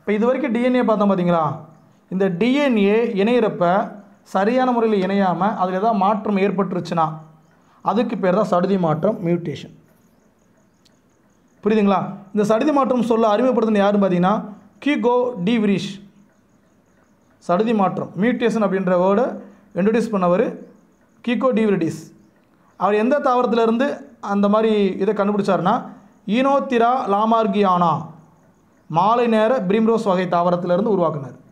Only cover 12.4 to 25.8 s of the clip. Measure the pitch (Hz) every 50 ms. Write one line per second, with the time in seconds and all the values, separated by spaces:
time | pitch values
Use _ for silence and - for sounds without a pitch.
12.4 | 208 208 226 226 262 311 294 277 269 240 254 247 220 233 240 220 226 220 208 214
13.4 | 247 262 247 226 226 220 220 202 196 202 208 208 202 185 175 175 175 185 208 233
14.4 | - - - - - - _ _ - 269 294 240 208 240 247 247 247 247 247 196
15.4 | 175 190 247 233 208 208 196 175 - - - - - - _ - - _ _ _
16.4 | _ _ _ _ _ _ _ _ _ _ _ _ _ _ _ _ _ _ _ _
17.4 | _ - 175 185 220 226 233 208 190 180 180 165 143 - - 160 190 247 254 247
18.4 | 254 220 220 226 214 190 180 190 190 180 185 180 180 190 202 202 254 311 - -
19.4 | - - - _ _ _ _ 170 180 208 226 240 214 - 214 196 180 175 175 190
20.4 | 247 - - - - - - _ _ _ _ _ _ _ _ _ _ 233 247 -
21.4 | 269 262 233 202 220 214 196 170 165 156 - - - - - - - _ _ _
22.4 | _ _ _ _ _ _ _ _ 180 190 208 208 220 247 294 285 285 269 247 247
23.4 | 247 240 226 233 226 226 226 233 269 - - - - - - _ - 214 202 202
24.4 | 202 202 208 214 220 226 214 208 202 190 180 - 190 196 214 208 196 202 208 202
25.4 | - - 190 165 160 185 220 262